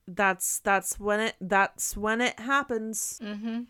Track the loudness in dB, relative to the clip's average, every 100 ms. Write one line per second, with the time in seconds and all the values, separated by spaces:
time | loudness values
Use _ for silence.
0 | -10 2 2 2 -2 -2 2 2 2 -4
1 | 0 2 0 -2 2 4 4 0 -6 -2
2 | 0 2 0 0 0 0 2 -4 -4 -6
3 | -6 -8 -8 -6 -6 -6 -8